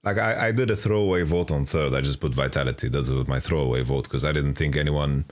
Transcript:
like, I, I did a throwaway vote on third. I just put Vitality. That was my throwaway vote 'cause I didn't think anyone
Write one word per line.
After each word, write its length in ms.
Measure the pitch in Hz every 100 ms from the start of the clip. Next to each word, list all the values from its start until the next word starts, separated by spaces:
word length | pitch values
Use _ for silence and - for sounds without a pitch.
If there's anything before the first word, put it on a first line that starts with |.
like, 140 | 101 101
I, 320 | 110 113 113
I 20 |
did 180 | 117 123
a 40 | 104
throwaway 480 | 104 107 101 90
vote 280 | 80 87 85
on 140 | 73 69
third. 280 | 82 69 65
I 60 |
just 180 | 69 69
put 140 | 73
Vitality. 560 | 64 67 71 64 - 64
That 200 | 69 64
was 180 | 65 67
my 120 | 65
throwaway 420 | - 80 65 64
vote 260 | 62 67 62
'cause 160 | 67
I 80 | 73
didn't 220 | 76 71
think 220 | 67 76 71
anyone 500 | 73 73 71 69 -